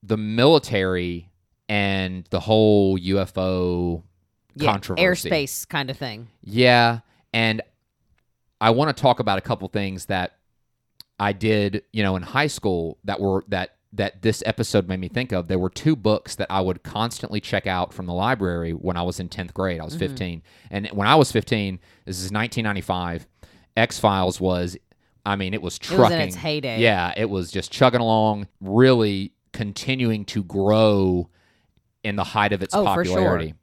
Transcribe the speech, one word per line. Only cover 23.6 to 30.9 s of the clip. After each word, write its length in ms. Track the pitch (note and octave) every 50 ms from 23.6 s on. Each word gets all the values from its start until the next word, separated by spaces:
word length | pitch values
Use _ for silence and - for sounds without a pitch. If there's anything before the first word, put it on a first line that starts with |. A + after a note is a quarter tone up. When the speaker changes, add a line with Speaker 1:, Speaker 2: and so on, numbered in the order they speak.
| _ _ _
Speaker 1:
X-Files 680 | A2 A2 - - - - G#2+ G2 F#2+ F#2 F2+ F2+ -
was, 340 | F2+ F#2 F2+ F2+ F2 F2 F2 - _ _ _ _ _ _ _ _ _
I 100 | G2+ G2+
mean, 180 | G2 G2 F#2 G2
it 80 | G#2+
was 140 | D#2 F2+ - -
Speaker 2:
It 40 | -
was 80 | -
in 60 | - -
Speaker 1:
trucking. 220 | B2 A2 - - D3+ -
Speaker 2:
its 80 | -
heyday. 440 | - - D#3+ D3+ D3+ C3 C3 A2+ A2+
Speaker 1:
Yeah, 320 | A#2 A2+ G#2+ F#2 F2 F2 -
it 140 | - A2 G#2+
was 220 | G2+ F#2+ F2+ E2
just 200 | - G2 - -
chugging 300 | - - C3 B2+ A#2+ A#2+
along, 460 | A#2 A2+ A2 A2 G#2+ A2 G#2+ G2+ G2+ - _ _
really 720 | G2 F#2+ G2 A2+ B2+ C3 C3 A#2+ A2 G#2 G2+ F#2+ G2 - _ _ _ _ -
continuing 720 | - A2+ G2+ G2+ - - - C3 C3 B2 A2+ A2 G#2+ G2+
to 180 | - - A2 F#2+
grow 840 | E2+ - G2 G2 G#2 G#2+ A2 A2 G#2+